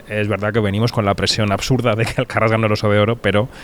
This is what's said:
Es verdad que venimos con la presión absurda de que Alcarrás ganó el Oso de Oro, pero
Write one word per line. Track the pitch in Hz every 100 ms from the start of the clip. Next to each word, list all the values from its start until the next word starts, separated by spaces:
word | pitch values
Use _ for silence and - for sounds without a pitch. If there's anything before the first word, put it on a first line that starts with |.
| -
Es | 107 104
verdad | 107 104
que | 110
venimos | 104 98 117
con | - 101
la | 98
presión | 95 - 104
absurda | 98 - 127 117 107
de | 117
que | -
Alcarrás | 127 - 113
ganó | 113 110
el |
Oso | 107 107
de | 104
Oro, | 104 117
pero | 101 101 127 -